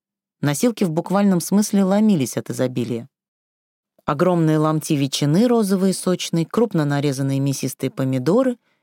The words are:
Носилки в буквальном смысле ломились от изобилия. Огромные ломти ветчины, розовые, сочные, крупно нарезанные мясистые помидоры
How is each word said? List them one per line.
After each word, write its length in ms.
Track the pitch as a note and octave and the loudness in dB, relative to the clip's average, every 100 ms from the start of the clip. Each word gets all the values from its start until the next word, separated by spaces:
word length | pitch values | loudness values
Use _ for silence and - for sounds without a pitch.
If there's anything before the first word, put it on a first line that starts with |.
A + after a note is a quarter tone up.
| _ _ _ _ | _ _ _ _
Носилки 420 | C#3+ C#3+ B3 G#3+ | -4 0 0 0
в 80 | F#3 | -2
буквальном 500 | D#3 E3+ F#3+ G3+ F3 | -2 -2 2 2 2
смысле 420 | - G3 G#3 G3+ | 0 0 2 0
ломились 540 | F#3 G3+ A3 F3 B2 - | 2 2 4 2 0 -4
от 120 | - | -6
изобилия. 600 | B2 B2+ B2+ A2+ A#2 B2 _ _ _ _ _ _ _ _ _ - | -4 -2 -2 -6 -6 -10 _ _ _ _ _ _ _ _ _ -6
Огромные 520 | D3 F3 F3 D#3+ D#3 | 0 2 4 2 2
ломти 380 | D#3 D#3 - D3 | 2 0 -2 -2
ветчины, 520 | C#3 - D3 E3 A#3+ | -2 0 0 2 4
розовые, 460 | A#3 G3+ G3 F#3+ | 2 2 2 0
сочные, 520 | - F#3+ F3+ - E3 D#3+ | 0 -2 -4 -2 -2 -2
крупно 400 | - A#3 E3 D3 | 0 0 0 0
нарезанные 540 | C#3+ C#3+ C3 C#3 C3+ | 0 -2 -2 -2 -2
мясистые 520 | C#3 C3+ C3 - C3 | -2 -4 -6 -6 -8
помидоры 680 | - C3 C3 B2+ A3 C4 A#3+ _ _ | -4 -4 -2 0 2 0 -4 _ _